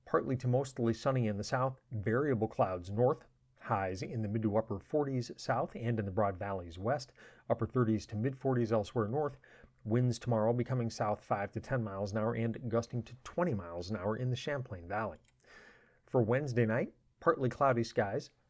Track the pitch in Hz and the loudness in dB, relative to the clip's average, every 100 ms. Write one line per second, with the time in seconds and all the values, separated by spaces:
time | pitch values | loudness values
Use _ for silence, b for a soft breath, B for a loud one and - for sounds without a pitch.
0 | - 160 - 127 127 127 135 - 117 113 | -2 0 0 -2 2 0 0 0 0 2
1 | 139 131 110 101 101 131 131 131 _ 110 | 0 2 0 -2 -2 0 0 -2 _ -4
2 | 98 117 147 113 110 - 104 92 87 104 | 0 2 2 2 2 4 2 2 -2 4
3 | 123 156 - _ _ _ - 107 92 92 | 4 4 -4 _ _ _ -2 0 0 -2
4 | - 120 107 110 110 104 113 101 - 151 | -4 -4 -2 0 2 2 0 -4 0 0
5 | 143 131 120 - - 120 170 - 117 113 | 2 0 -4 -6 -2 0 -2 -4 -2 0
6 | 101 92 101 90 101 98 85 87 104 147 | 0 2 2 0 -4 -6 -6 -6 -2 -2
7 | - B B B - - 113 131 113 110 | -4 B B B -4 -2 0 2 2 2
8 | - 107 123 131 135 123 113 110 101 123 | -2 -4 -4 -2 0 0 2 0 0 -2
9 | 104 135 143 135 B B B _ 107 117 | 0 0 -2 -6 B B B _ 0 2
10 | 127 113 123 113 107 120 117 127 117 - | 2 0 0 2 2 2 0 -2 -2 -2
11 | 107 104 - 107 101 107 - 135 110 95 | -2 -2 -2 -2 -2 -6 -4 -2 -2 -4
12 | 101 107 107 117 117 - 123 113 - 123 | -4 0 0 0 -2 -4 -2 -2 -2 -6
13 | - - - - 180 110 85 85 90 107 | -8 -12 -8 -2 -2 -2 -4 -8 -6 -4
14 | 101 113 127 123 - 143 127 92 85 104 | -2 -2 -2 -2 -2 -4 -6 -10 -6 -4
15 | 107 78 _ _ B B B B B B | -4 -8 _ _ B B B B B B
16 | _ 131 107 127 143 120 110 117 196 - | _ 2 4 2 2 2 2 2 -2 -8
17 | _ _ - 151 127 - 139 120 113 - | _ _ 2 2 0 2 4 4 2 0
18 | 101 123 - _ | 0 -2 -6 _